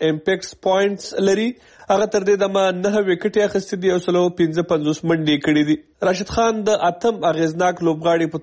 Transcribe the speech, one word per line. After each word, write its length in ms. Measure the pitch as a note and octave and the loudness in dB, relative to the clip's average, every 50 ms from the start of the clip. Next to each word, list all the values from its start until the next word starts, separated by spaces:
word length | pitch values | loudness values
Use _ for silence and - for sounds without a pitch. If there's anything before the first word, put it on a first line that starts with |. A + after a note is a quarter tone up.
امپیکټس 520 | - D#3+ D#3 D3+ - G3 F#3+ F#3+ - - - - - | -2 -2 -2 -2 -2 -2 -2 -2 -4 -10 -10 -4 -2
پوینټس 500 | G3 F#3+ G3 G3+ G3+ G3+ F#3+ - - - - | 0 2 2 2 0 -2 -6 -10 -8 -4 0
لري. 300 | F#3+ G3 G3 G3+ A3 A#3+ B3 - - - - - - - | 0 2 2 2 0 -2 -4 -8 -14 -20 -20 -8 -2 0
هغه 160 | G3 G3 G#3+ | 0 2 2
تر 180 | G#3 - G#3 F#3+ | 0 0 0 2
دې 120 | G3+ G3+ | 2 2
دمه 280 | G3 G3 G3 G3 G3 F#3+ F#3+ | 2 2 0 0 2 0 0
نهه 300 | F3+ F3+ F#3 G3+ G3+ G#3+ | 0 0 -2 0 0 0
ویکټې 400 | G3+ F#3+ F3 E3+ - G#3+ - G#3+ | 0 0 0 0 -2 -2 0 0
اخیستې 340 | G3+ - - F#3+ F#3+ - G#3 | 0 2 0 -4 -4 -6 -6
دي 160 | F3+ F3+ F#3+ | -2 0 0
او 60 | F3+ | 0
سلو 260 | F3+ - - F3 F3+ F3+ F3+ | 0 0 0 2 2 2 2
پنځه 320 | F3 - E3+ D#3 D#3 F3 | 2 0 0 0 0 -2
پنځوس 380 | E3+ - F3 D#3 D3 D3+ D#3 - - | -2 0 0 0 0 0 -2 -2 0
منډې 320 | D#3+ E3+ D#3+ D#3 D3+ D3 C#3+ - | 0 0 0 0 0 0 0 2
کړې 180 | D#3+ D3+ D3+ D3+ | 2 2 2 2
دي. 80 | D3 D#3 D3+ - _ _ - G3+ | 2 0 -2 -4 _ _ -4 -2
راشد 260 | F#3 F#3 F3+ G3+ - | 0 0 -2 -4 -4
خان 340 | - A3+ A#3 A3+ A3 G#3+ G3+ | -2 0 0 0 0 0 0
د 160 | G#3+ G#3+ - | 0 0 2
اتم 380 | E3 F3 E3+ - - A#3 A3+ F#3+ - | 0 0 -2 0 -2 -2 -2 0 0
اغیزناک 600 | E3+ D#3 D#3 E3 D#3 D#3+ E3+ F3+ F3+ F3 F3 F3 | 0 0 0 0 0 0 0 0 0 0 0 0
لوبغاړي 440 | E3 D#3 D#3+ D#3+ E3+ E3+ E3 E3 D#3 | 0 0 0 0 0 2 2 0 -2
په 80 | E3 D#3 | -4 -4